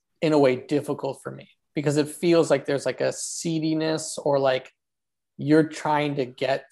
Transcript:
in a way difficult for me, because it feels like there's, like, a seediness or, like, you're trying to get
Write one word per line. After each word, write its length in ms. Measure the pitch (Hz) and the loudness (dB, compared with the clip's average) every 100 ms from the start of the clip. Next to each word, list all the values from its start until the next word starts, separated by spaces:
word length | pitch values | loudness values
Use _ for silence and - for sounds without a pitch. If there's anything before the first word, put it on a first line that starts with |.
| _ _ | _ _
in 120 | 160 | 2
a 60 | 151 | 4
way 180 | 135 127 | 4 2
difficult 640 | - 143 147 135 139 127 | -2 -4 -2 -6 -6 -10
for 80 | 139 | -12
me, 180 | 135 - _ _ 160 | -16 -18 _ _ -4
because 200 | 147 147 | 0 0
it 120 | 147 | 0
feels 420 | - 175 170 143 | -2 2 4 4
like 160 | 139 - | 2 0
there's, 200 | 139 131 | -2 -2
like, 140 | 123 | -2
a 120 | 131 | -4
seediness 1080 | - - - 170 160 160 156 160 156 - - | -4 -8 -8 -4 -2 -2 -2 -2 -4 -6 -6
or, 220 | 151 139 | -2 2
like, 320 | 135 131 - _ _ _ _ _ _ - | 2 0 -4 _ _ _ _ _ _ -8
you're 300 | 139 156 156 | 4 4 4
trying 480 | - 156 147 147 143 | -2 -2 0 0 -4
to 80 | |
get 420 | 123 - 131 139 - | -6 -4 -2 -2 -6